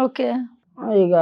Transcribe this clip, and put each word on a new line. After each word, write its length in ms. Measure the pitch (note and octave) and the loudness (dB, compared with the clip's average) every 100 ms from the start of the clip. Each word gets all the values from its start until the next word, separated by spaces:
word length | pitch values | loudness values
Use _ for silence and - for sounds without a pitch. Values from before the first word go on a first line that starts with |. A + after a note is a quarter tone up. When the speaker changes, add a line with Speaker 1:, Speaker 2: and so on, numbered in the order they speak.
Speaker 1:
ఓకే. 320 | C4 C4 B3 B3+ A#3+ - _ B3+ A3+ | -4 -2 -4 -4 -8 -16 _ -12 -2
Speaker 2:
ఇక 200 | G3+ F3+ E3+ | 0 4 2